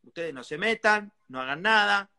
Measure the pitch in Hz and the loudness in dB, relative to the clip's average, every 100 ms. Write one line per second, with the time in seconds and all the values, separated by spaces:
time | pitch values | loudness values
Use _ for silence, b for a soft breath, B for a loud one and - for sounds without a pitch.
0 | _ - 165 135 120 151 214 226 214 208 | _ -10 -10 -10 -12 -4 -2 2 2 2
1 | 208 _ _ 131 131 147 202 220 208 202 | -2 _ _ -10 -6 -4 2 4 4 0
2 | 196 | -2